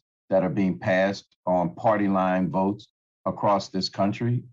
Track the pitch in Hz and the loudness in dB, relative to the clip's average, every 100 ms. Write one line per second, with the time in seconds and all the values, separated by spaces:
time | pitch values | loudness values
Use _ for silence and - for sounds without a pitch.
0 | _ _ _ 95 92 92 95 85 - 92 | _ _ _ 0 0 0 0 0 0 2
1 | 98 98 _ _ - 90 87 - - 107 | 0 -2 _ _ -2 0 0 0 0 2
2 | 101 95 92 92 90 90 95 107 - _ | 2 2 2 0 0 0 0 -2 -10 _
3 | _ _ 95 - 110 101 - 95 92 - | _ _ -6 -2 0 0 0 -6 -6 -2
4 | 98 - 120 120 - | -2 0 -2 -2 -4